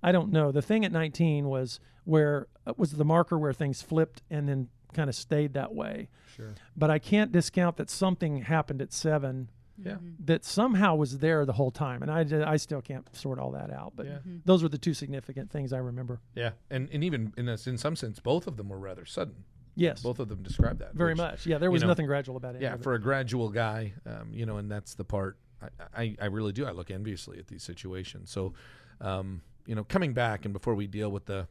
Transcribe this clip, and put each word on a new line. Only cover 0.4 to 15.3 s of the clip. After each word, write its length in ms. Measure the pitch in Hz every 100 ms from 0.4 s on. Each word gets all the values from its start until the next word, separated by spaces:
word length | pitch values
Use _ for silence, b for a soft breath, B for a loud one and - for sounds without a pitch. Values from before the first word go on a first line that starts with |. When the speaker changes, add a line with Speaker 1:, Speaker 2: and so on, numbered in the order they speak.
| 151
Speaker 1:
The 100 | 139
thing 220 | 135 220
at 80 | 202
nineteen 560 | 165 160 143 165 147 143
was 320 | 135 131 - b b
where, 440 | - 156 147 147 - _ -
uh, 60 | 120
was 140 | 175
the 140 | 151 151
marker 320 | 165 175 165
where 140 | 151
things 280 | 131 143 131
flipped 400 | - 160 160 - -
and 200 | 151 143
then 180 | 139 123 _ _
kind 160 | - 147
of 60 | 127
stayed 380 | - 147 147
that 200 | 139 135
way. 360 | 220 - - - B B B
Speaker 2:
Sure. 180 | 110 104 B -
Speaker 1:
But 140 | 151
I 80 | 156
can't 320 | - 208 214
discount 460 | 175 160 - 175 160
that 120 | 170
something 500 | - 190 180 165 143
happened 400 | 117 160 147 135
at 100 | 131
seven 580 | - 160 151 139 131 123 - - -
Speaker 2:
Yeah. 120 | 185
Speaker 3:
Mm-hmm. 320 | 202 175 165 147
Speaker 1:
that 180 | 160
somehow 520 | - - 247 208 202 160
was 240 | 147 135
there 260 | 156 160 143
the 80 |
whole 180 | 113 135
time. 300 | - 147 123
And 80 | 139
I, 400 | 160 156 151 151
I 40 | 156
still 240 | - 147
can't 260 | - 131 - -
sort 240 | 139 131
all 120 | 131
that 200 | 135 -
out. 220 | 135 - -
But 100 | 143
Speaker 2:
Yeah. 40 | 143
Speaker 3:
Mm-hmm. 220 | 156 175 170
Speaker 1:
those 160 | 185
were 60 | 160
the 80 | 147
two 140 | -
significant 560 | 147 139 139 -